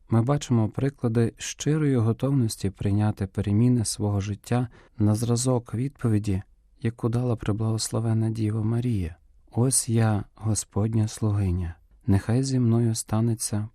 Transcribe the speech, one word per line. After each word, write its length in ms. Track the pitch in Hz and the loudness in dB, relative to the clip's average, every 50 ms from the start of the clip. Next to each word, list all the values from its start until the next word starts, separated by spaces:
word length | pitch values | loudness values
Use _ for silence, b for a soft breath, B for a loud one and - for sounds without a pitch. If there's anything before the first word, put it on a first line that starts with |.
| _ - | _ 0
ми 140 | 113 117 | 2 2
бачимо 460 | 117 131 107 - - - 123 113 110 104 | 2 2 0 -2 0 0 2 2 2 0
приклади 640 | - - 131 139 - - - 120 113 120 117 110 - | -2 -2 -2 -2 -2 -2 -2 0 2 2 0 0 -2
щирої 600 | - - - - - - 143 151 156 151 143 135 | -8 -12 -12 -10 -4 -2 -2 0 2 2 2 2
готовності 720 | 120 107 113 113 - 127 135 139 135 120 110 - - - 95 | 2 2 0 0 0 0 0 2 2 2 0 -2 -4 -6 -6
прийняти 560 | - - - 101 101 104 107 107 104 - 101 | -4 -4 -2 0 2 2 2 0 0 -2 -6
переміни 580 | 95 - 107 95 104 101 107 120 123 123 120 101 | -4 -4 -2 0 2 4 4 4 4 4 2 0
свого 360 | - - - 104 104 101 98 | -2 -4 -2 -2 0 0 0
життя 480 | 98 104 98 - - - 120 123 123 120 B B B B _ - | -2 -2 -6 -6 -4 -2 -2 -2 -2 -4 B B B B _ 0
на 160 | 104 104 107 | 2 2 2
зразок 600 | 110 120 117 117 117 127 131 127 120 120 - - | 2 0 0 0 0 2 0 0 0 -2 -4 -6
відповіді, 680 | 110 131 139 - - - 117 107 104 107 107 95 92 - _ _ _ _ _ _ _ | -4 -4 -6 -6 -4 0 0 0 0 0 0 -2 -4 -4 _ _ _ _ _ _ _
яку 280 | - 117 117 - - 117 | -6 -6 -4 -2 -2 -2
дала 280 | 113 120 127 123 113 | -2 0 0 -2 -2
преблагословенна 960 | 110 - 113 107 110 110 113 110 110 - - 120 113 113 113 110 110 113 113 | -2 -2 -4 -2 -2 0 -2 -2 -2 -4 -4 -4 -2 0 0 0 0 0 0
Діва 320 | 110 113 110 104 107 113 | -2 -2 -2 -2 -2 -2
Марія: 540 | 107 110 117 117 120 123 113 98 87 80 82 - _ _ _ _ _ - | -2 -2 0 0 0 -2 -2 -2 -2 -4 -8 -12 _ _ _ _ _ -6
"Ось 360 | - 110 120 135 131 - - - | -2 0 0 2 2 0 0 0
я, 360 | 113 117 110 110 107 98 - - _ | 2 2 2 2 2 -2 -4 -8 _
Господня 720 | - 107 110 107 - - - - 98 107 113 113 110 107 110 | -6 -4 -2 -2 -2 -4 -4 -2 -2 0 0 0 0 0 -2
слугиня, 680 | - - 113 107 104 104 101 92 87 92 87 82 - - _ _ _ _ - | -2 -2 -2 0 0 0 0 0 0 -2 -4 -6 -10 -12 _ _ _ _ 0
нехай 360 | - 98 98 - - 113 127 | 2 2 2 2 0 0 0
зі 160 | 135 135 131 127 | 0 0 0 2
мною 360 | 123 113 113 117 120 113 110 | 2 2 4 2 2 0 0
станеться 760 | - - - 107 110 117 117 113 113 - - 107 104 107 107 | -2 -4 -2 -2 0 0 0 0 -2 -4 -4 -4 -4 -4 -6